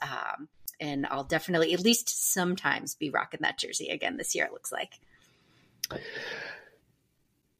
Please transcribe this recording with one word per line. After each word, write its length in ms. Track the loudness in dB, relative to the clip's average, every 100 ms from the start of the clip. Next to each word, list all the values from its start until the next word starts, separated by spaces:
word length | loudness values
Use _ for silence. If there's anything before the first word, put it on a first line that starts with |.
Um, 480 | -4 -4 -4 -6 -10 -16 -14 -6
and 260 | -4 0 0
I'll 180 | -2
definitely 500 | 0 0 4 4 6
at 60 | 6
least 300 | 6 6 4
sometimes 840 | 0 2 2 2 2 2 0 -2 -6
be 140 | -2
rocking 320 | 0 0 0
that 140 | 0 0
jersey 300 | -4 -4 -4
again 300 | -2 -2 -2
this 180 | -2 0
year, 100 | 0
it 80 |
looks 180 | -4 -8
like. 280 | -6 -6 -12 _ -20 _ _ _ _ _ _ -8 -6 -8 -10 -8 -8 -10 -12 -16 _ _ _ _ _ _ _ _